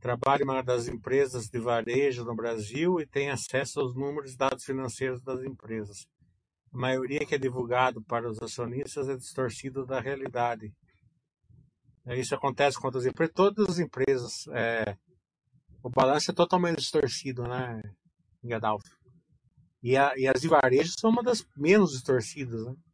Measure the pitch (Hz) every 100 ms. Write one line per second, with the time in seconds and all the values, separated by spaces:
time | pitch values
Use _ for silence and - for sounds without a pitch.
0 | 123 120 135 139 139 131 127 123 120 117
1 | - 135 135 131 110 120 117 117 113 127
2 | 139 120 117 113 117 113 104 127 175 175
3 | 151 143 139 135 - 131 135 151 131 123
4 | 139 147 135 127 135 131 - 131 131 -
5 | 131 123 127 127 131 120 107 110 101 98
6 | - _ _ _ _ _ _ 127 127 131
7 | 127 143 151 143 131 127 117 123 127 120
8 | 110 117 117 110 113 - 120 123 147 147
9 | 135 135 - - 127 - 139 131 127 131
10 | 127 139 135 120 120 113 107 - _ _
11 | _ _ _ _ _ - _ _ _ _
12 | 123 127 113 135 139 135 143 - 131 127
13 | 127 - 165 - 196 208 196 175 156 -
14 | 135 131 117 - - 131 113 117 107 95
15 | _ _ _ _ _ _ _ - 123 -
16 | 131 147 - 175 170 180 175 165 - 156
17 | 135 - 139 123 120 123 123 113 107 95
18 | _ _ _ _ 117 113 113 104 - _
19 | _ _ _ _ _ _ _ _ 120 135
20 | 139 135 131 131 156 151 131 131 165 -
21 | 220 240 240 226 - - 151 208 180 135
22 | - 127 - 147 127 113 113 131 _